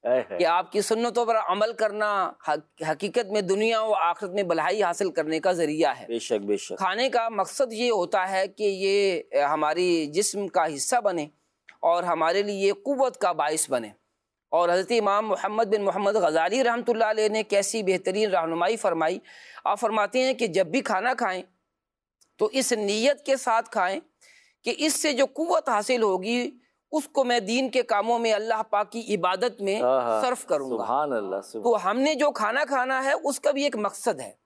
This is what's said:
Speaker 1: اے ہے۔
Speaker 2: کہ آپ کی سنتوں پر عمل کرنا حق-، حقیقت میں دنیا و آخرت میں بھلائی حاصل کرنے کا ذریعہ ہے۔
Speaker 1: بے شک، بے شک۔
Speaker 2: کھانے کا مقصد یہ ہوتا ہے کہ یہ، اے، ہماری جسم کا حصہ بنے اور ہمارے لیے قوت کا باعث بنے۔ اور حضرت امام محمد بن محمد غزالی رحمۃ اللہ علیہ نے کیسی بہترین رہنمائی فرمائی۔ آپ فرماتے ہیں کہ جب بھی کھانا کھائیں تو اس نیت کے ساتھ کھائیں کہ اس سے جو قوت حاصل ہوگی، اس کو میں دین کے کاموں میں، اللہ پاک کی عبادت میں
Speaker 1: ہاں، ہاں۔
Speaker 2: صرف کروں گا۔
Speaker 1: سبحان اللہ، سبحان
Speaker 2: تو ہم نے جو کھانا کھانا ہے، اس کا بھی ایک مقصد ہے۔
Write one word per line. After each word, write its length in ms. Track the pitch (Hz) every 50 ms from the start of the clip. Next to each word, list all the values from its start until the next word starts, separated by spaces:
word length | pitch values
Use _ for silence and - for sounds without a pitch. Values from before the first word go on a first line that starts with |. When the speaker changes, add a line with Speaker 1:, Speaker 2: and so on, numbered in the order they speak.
| -
Speaker 1:
اے 160 | 120 123 131 117 -
ہے۔ 80 | 98 87
Speaker 2:
کہ 80 | 175
آپ 260 | 160 170 180 185 175 -
کی 80 | 208
سنتوں 460 | 196 - 226 220 233 240 214 240 240
پر 100 | 220 233
عمل 360 | 220 - 165 180 202 214 220 233
کرنا 600 | - 214 214 202 214 214 208 208 196 185 175 - _ - -
حق-، 420 | 151 156 151 _ _ _ 160 156
حقیقت 400 | 156 147 196 202 - 240 233 190
میں 100 | 202 214
دنیا 420 | 202 175 190 202 220 226 226 220 220
و 120 | 220 214
آخرت 360 | 190 165 170 170 - 208 185
میں 120 | 175 208 202
بھلائی 400 | 175 170 160 151 175 185 214 202
حاصل 280 | 175 175 - 208 185
کرنے 300 | - 165 156 151 160 160
کا 120 | 151 185 185
ذریعہ 420 | 165 165 151 151 156 160 143 127 -
ہے۔ 60 | 104 -
Speaker 1:
بے 100 | 117 117
شک، 260 | - - 120 107 101
بے 120 | 101 104
شک۔ 220 | 98 - - 104 -
Speaker 2:
کھانے 300 | 196 185 185 214 247 269
کا 200 | 233 240 226 226
مقصد 440 | 226 202 190 180 - - 277 247 226
یہ 180 | 214 240 247
ہوتا 400 | 226 202 175 170 - 196 185 190
ہے 180 | 196 190 190 196
کہ 140 | 196 - 214
یہ، 600 | 202 196 185 196 196 196 202 202 196 185 160 - _
اے، 120 | - 135 143
ہماری 640 | 143 151 156 151 151 156 170 185 180 170 165 156
جسم 420 | 147 147 170 214 - - 202 202 185
کا 260 | - 185 165 151 151
حصہ 220 | 139 135 - - - 208
بنے 220 | 208 180 170 147 151 _ _ _ _ _ _ _ _ - _
اور 220 | - 165 170 175 175
ہمارے 400 | 180 160 165 160 165 175 196 202
لیے 300 | 208 208 196 196 196 202
قوت 440 | 202 - - 285 247 277 254 -
کا 160 | - - 185 175
باعث 380 | 151 147 151 160 156 - -
بنے۔ 180 | 131 123 113 107 101 _ _ _ _ _ _ _ _ _ _ _
اور 200 | - 160 175 170
حضرت 240 | 175 180 190 185 240 233
امام 300 | 214 208 196 208 220 220
محمد 360 | 196 - - 196 214 220 233
بن 180 | 202 202 214 202
محمد 320 | 196 180 196 208 202 208
غزالی 500 | 214 165 160 156 160 160 180 202 262 269
رحمۃ 240 | 233 233 240 240 -
اللہ 160 | 240 220 226
علیہ 240 | 214 220 220 214 214
نے 140 | 208 220 214
کیسی 400 | 214 202 202 196 196 - 233 208
بہترین 480 | 185 196 180 - 190 190 208 220 208
رہنمائی 460 | 208 180 165 160 165 170 175 185 226
فرمائی۔ 420 | 220 - 202 175 165 160 160 185 190 - - - - - - - - -
آپ 160 | - 196 208
فرماتے 420 | 240 220 208 220 202 202 - 254 254
ہیں 120 | 262 269
کہ 120 | 262 269
جب 200 | 208 160 190 190
بھی 140 | 160 165 269
کھانا 340 | 214 - 214 185 202 247 269
کھائیں 280 | 254 240 196 185 185 - _ _ _ _ _ _ _ _ _ _ _ _ _ _ _ _ _ _ _
تو 100 | 214 214 -
اس 200 | 269 262 - 247
نیت 540 | 214 208 202 202 214 226 277 285 - -
کے 100 | - 269
ساتھ 340 | 262 - 254 226 226 226 -
کھائیں 300 | - 220 185 180 190 330 - _ _ _ _ - - - _ _ _ _ _
کہ 100 | 240 240 -
اس 140 | 294 311 277
سے 200 | - - 311 285
جو 140 | 233 269
قوت 420 | 262 - - 320 339 359 320 302 -
حاصل 340 | 240 208 208 - 254 233 220
ہوگی، 480 | 208 190 185 185 214 233 247 247 269 277 - _ _ _ _ _ _ -
اس 160 | 311 294 -
کو 160 | _ 302 262
میں 160 | 247 240 240
دین 280 | 202 190 226 254 262 254
کے 140 | 214 262 233
کاموں 360 | - 226 202 202 226 240 233
میں، 140 | 233 226 214
اللہ 300 | 202 214 226 226 220 220 220
پاک 220 | - 208 208 208 -
کی 220 | 226 226 - 208
عبادت 460 | 196 165 180 185 190 208 247 - -
میں 200 | 202 196 196 220
Speaker 1:
ہاں، 200 | 123 123 131 131
ہاں۔ 220 | 123 117 113 110 107
Speaker 2:
صرف 240 | 247 247 247 -
کروں 240 | - 170 151 139 131
گا۔ 60 | 123
Speaker 1:
سبحان 360 | 113 117 107 120 139 151 147 135
اللہ، 240 | 113 101 95 95 98 98
سبحان 180 | - - 113 104
Speaker 2:
تو 280 | 240 233 208 180 185
ہم 80 | 208 240
نے 160 | 269 294 311
جو 160 | 254 294 285
کھانا 340 | - - 220 208 226 269 302
کھانا 400 | 254 277 269 254 254 262 262 262
ہے، 80 | 269 285 330 320
اس 160 | 285 277 -
کا 100 | - 294
بھی 140 | 294 277 277
ایک 120 | 285 -
مقصد 440 | 214 208 196 196 - - 247 190 131
ہے۔ 120 | 127 101 - _ _